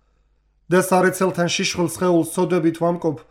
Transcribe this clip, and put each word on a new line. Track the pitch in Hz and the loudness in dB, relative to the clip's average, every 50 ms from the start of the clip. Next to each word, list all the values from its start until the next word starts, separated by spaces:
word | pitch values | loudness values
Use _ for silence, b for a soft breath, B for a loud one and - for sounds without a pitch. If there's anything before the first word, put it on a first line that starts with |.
| _ _ _ _ _ _ _ _ _ _ _ _ _ - | _ _ _ _ _ _ _ _ _ _ _ _ _ 0
და | 170 185 | 2 2
სარეცელთან | 185 - 190 180 185 185 180 - 190 180 - 175 175 165 | 2 4 2 2 4 2 2 0 -2 -2 0 -2 -2 -2
შიშველ | - - 185 - - 175 175 160 | -2 -2 -4 -4 -2 -2 -4 -4
სხეულს | - - 185 180 175 165 156 160 | -2 -2 0 2 2 2 2 0
სოდებით | - 185 180 156 180 175 156 165 165 | -2 -2 0 0 0 0 0 0 0
ვამკობ. | - 170 170 175 170 - 160 139 - - _ | 0 -2 -2 -2 -2 -4 -4 -4 -6 -10 _